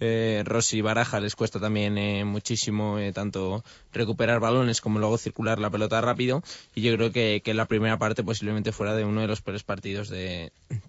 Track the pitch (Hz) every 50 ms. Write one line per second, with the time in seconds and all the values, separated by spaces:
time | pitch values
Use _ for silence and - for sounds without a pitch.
0 | 120 113 113 113 113 110 110 104 104 - 113 117 113 - 113 110 104 110 110 113
1 | 120 - - 104 101 107 - - 113 110 - 98 104 107 107 104 104 104 104 101
2 | 101 104 101 98 101 101 101 110 - - 120 107 - 110 104 107 107 104 104 104
3 | 101 101 92 - 104 101 - 95 95 92 98 110 - - - - - - - 127
4 | 117 101 104 - 113 113 120 113 113 113 120 131 123 120 110 - - 110 107 107
5 | 107 107 113 113 - - - - 113 113 113 104 104 104 92 104 110 107 110 113
6 | 113 123 120 123 123 123 131 160 - - - - - _ - 113 107 117 117 107
7 | 117 113 95 123 113 110 104 104 - 113 110 110 110 - 113 107 110 110 113 -
8 | 110 107 110 - 107 90 113 - 104 104 107 110 101 110 107 - 104 104 107 110
9 | 107 104 107 110 110 104 107 - - - 95 104 - - 101 95 - 101 98 101
10 | 104 95 95 92 92 92 90 87 82 - - _ _ - 131 104 -